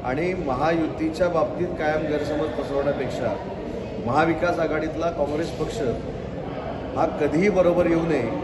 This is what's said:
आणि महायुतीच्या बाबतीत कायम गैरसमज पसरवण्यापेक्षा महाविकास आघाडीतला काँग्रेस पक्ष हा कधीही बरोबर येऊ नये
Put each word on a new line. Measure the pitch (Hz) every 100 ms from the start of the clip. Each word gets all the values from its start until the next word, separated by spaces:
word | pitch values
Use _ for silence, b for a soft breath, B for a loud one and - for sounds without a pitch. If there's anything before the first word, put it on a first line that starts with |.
आणि | 120 131 175 185 147
महायुतीच्या | 127 156 165 156 - 156 - 175
बाबतीत | 165 151 - 180
कायम | - 151 151 -
गैरसमज | 147 147 151 156
पसरवण्यापेक्षा | - - 139 143 135 123 - 117 101 - - - - - - 110
महाविकास | 139 165 156 175 165
आघाडीतला | 156 156 156 151 165
काँग्रेस | - 143 151 165
पक्ष | - 156 - 131 85 - - - - - - - - - 131
हा | 160 -
कधीही | 147 147 202
बरोबर | 185 175 175 170
येऊ | 165
नये | 165 143 113 -